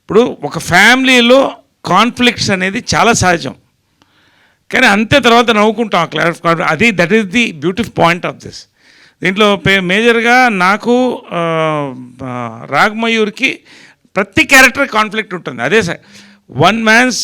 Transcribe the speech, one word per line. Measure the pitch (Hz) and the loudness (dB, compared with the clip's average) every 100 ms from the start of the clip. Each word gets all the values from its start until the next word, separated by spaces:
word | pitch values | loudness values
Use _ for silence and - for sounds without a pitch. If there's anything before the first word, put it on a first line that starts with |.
ఇప్పుడు | _ 196 254 - | _ 0 0 -4
ఒక | 143 170 | -10 -10
ఫ్యామిలీలో | - 175 214 254 262 254 233 269 277 240 _ _ - | -2 2 4 4 4 4 4 4 2 -4 _ _ -2
కాన్‌ఫ్లిక్ట్స్ | 180 233 - 247 202 - | 0 0 0 -2 0 -4
అనేది | 190 185 190 - 156 | -2 -2 -6 -4 0
చాలా | 202 | 2
సహజం, | 226 180 170 135 101 _ _ _ _ _ _ _ _ _ _ _ | 2 0 0 -4 -14 _ _ _ _ _ _ _ _ _ _ _
కానీ | 226 247 | 0 2
అంతే | 202 220 285 | 0 2 2
తర్వాత | 240 233 233 | 4 2 2
నవ్వుకుంటాం | 214 214 208 220 180 | 2 0 0 -2 -2
ఆ | 156 | -2
క్లారిఫై. | 156 165 156 170 165 | -2 -4 -2 -2 0
అది, | 156 156 233 | -2 0 0
that | 180 170 | 2 0
is | 220 | 0
the | 202 220 226 | 0 -2 -4
beautiful | 165 156 190 226 | -4 -6 -4 -6
point | - 170 175 | -2 0 0
of | 160 120 | -6 -12
this. | 104 - - _ _ _ _ _ | -18 -20 -20 _ _ _ _ _
దీంట్లో | 175 196 208 196 | -6 0 0 2
పే-, | 196 196 | 0 0
మేజర్గా | 180 196 233 233 226 247 254 | 0 0 2 2 2 2 2
నాకు, | 196 180 208 226 247 254 233 - | 2 0 0 0 0 0 -4 -8
ఆ, | 170 165 160 160 151 143 127 123 123 | -6 -4 -2 -2 -4 -6 -10 -18 -14
ఆ, | 131 123 117 113 135 | -12 -10 -10 -12 -4
రాగమయూర్కి | 139 202 214 233 226 208 - 262 - _ - - _ _ - | 0 0 0 -2 0 -2 -2 -6 -6 _ -20 -20 _ _ -6
ప్రతి | 208 - | -2 -2
క్యారెక్టర్ | 294 269 262 254 277 | 4 4 4 2 -2
కాన్‌ఫ్లిక్ట్ | 214 214 214 214 | -2 -2 -4 -8
ఉంటుంది. | 175 160 123 | -12 -12 -6
అదే | 123 214 | 0 0
సార్, | 175 - _ - - _ _ | -2 -8 _ -20 -20 _ _
one | 123 165 226 | 0 2 2
man's | 220 220 254 214 | 2 2 2 -2